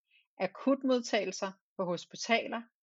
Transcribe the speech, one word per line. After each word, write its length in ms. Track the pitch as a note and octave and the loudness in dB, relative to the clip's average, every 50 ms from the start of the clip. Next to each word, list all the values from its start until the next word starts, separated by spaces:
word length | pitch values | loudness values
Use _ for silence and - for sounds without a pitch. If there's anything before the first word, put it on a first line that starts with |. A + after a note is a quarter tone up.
| _ _ _ _ _ _ _ - | _ _ _ _ _ _ _ -4
akutmodtagelser 1120 | G3 F#3 - - - B3+ C#4 C4+ C4+ C4 B3+ B3 A#3 - - A3 F#3+ F#3 F#3 - - F#3+ F#3+ _ _ _ _ - | -4 -4 -4 -2 2 2 2 4 4 2 2 2 2 0 0 0 0 0 -2 -4 -6 -6 -6 _ _ _ _ -4
på 80 | F#3+ | -2
hospitaler 760 | F3 F3+ E3 - - - - - - A#3 A#3 - - A#3 A#3 A#3 - _ _ | -2 -2 -4 -6 -10 -12 -8 0 2 2 2 2 0 -4 -6 -8 -10 _ _